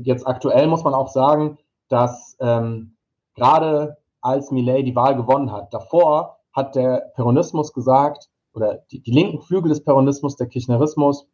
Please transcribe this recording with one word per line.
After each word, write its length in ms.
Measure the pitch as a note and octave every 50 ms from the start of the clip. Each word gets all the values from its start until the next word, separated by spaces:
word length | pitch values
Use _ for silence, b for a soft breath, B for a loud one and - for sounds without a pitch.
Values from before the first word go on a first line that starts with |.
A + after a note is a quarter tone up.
| A#2+
jetzt 220 | C3 B2+ B2 -
aktuell 400 | C3 B2 - - B2+ A2 C3 D3
muss 160 | D#3+ E3+ E3 E3
man 100 | D3+ C3+
auch 160 | C3 C3+ -
sagen, 480 | - C3 C3+ C#3+ D3+ D3+ D3+ D3+ D3 - _ _ _ _ _ _
dass, 460 | B2+ A#2+ B2 A#2+ B2 - - - _ _
ähm, 560 | B2+ A#2+ A#2 A#2 A#2 A2+ A2+ A2+ A2+ - _ _ _ _ _ _ _ _ _
gerade 640 | - A#2+ B2+ D3+ D#3+ D#3+ D#3+ D3+ D3 D3+ D3 D3 - _ _ _ _
als 300 | - B2+ C3+ C#3+ C#3+ -
Milei 300 | C3+ B2+ A#2+ B2+ B2+ C#3
die 140 | C3 B2 B2
Wahl 200 | B2 B2 - C3+
gewonnen 360 | B2 A#2+ A#2+ C3 C#3+ C#3 A#2+
hat, 220 | G#2 G2+ G2 - -
davor 640 | - - - - E3+ F3 D#3 D3+ D#3 - - - _ _ _ _
hat 220 | C3+ C3 - -
der 360 | C3 B2+ B2+ B2+ - - - -
Peronismus 580 | - A#2 A#2+ B2 D3+ E3+ D#3 - D#3 D3 - -
gesagt, 560 | C3+ A#2 C3 B2+ C3+ C#3+ D3+ - - - _ _ _ _ _ _
oder 280 | A2 G#2+ G#2 G2+ - - _
die, 100 | - B2+
die 100 | - A#2
linken 300 | A#2+ D3 F#3 G#3 D#3+ D3
Flügel 280 | - _ E3+ F#3+ E3 E3
des 140 | D3+ D3+ -
Peronismus, 520 | D3+ C#3 C3+ C3 C#3 C#3 C#3 - C#3 C#3+
der 120 | - -
Kirchnerismus, 800 | - - B2+ B2 B2+ A#2+ A#2 D3+ D3+ - D#3 C#3+ C#3+ C#3+ - - _